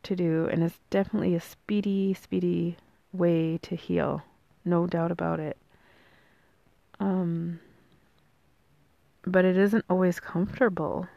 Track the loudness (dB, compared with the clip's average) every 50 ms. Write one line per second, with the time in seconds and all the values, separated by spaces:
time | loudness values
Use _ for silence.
0 | -6 -6 -4 0 0 0 2 2 0 0 0 0 0 -2 -2 -8 _ -2 0 0
1 | 0 0 -2 -2 0 0 0 -2 -4 -8 -20 _ -6 -2 -2 -2 0 0 0 0
2 | 0 0 -2 -4 -6 -6 -4 -2 0 0 0 0 -2 -4 -4 -8 _ _ _ _
3 | _ _ -4 0 2 2 4 2 2 0 -2 -4 -6 -8 -10 -10 -6 -2 -2 0
4 | 0 0 -2 -6 -8 _ _ _ _ _ _ _ -2 0 0 2 0 0 -2 -2
5 | -2 -2 -2 -2 -2 -4 -2 -4 -6 -8 -10 _ _ _ _ _ _ _ _ _
6 | _ _ _ _ _ _ _ _ _ _ _ _ _ _ _ _ _ _ -8 -4
7 | -2 0 0 0 0 0 -2 -2 -4 -6 -8 -10 -14 -20 -20 _ _ _ _ _
8 | _ _ _ _ _ _ _ _ _ _ _ _ _ _ _ _ _ _ _ _
9 | _ _ _ _ -6 2 4 4 6 6 6 4 4 4 4 2 2 2 2 4
10 | 4 2 2 0 -6 -6 -2 -2 -2 -2 0 2 2 2 2 0 -4 -2 -2 -4
11 | -6 -8 -12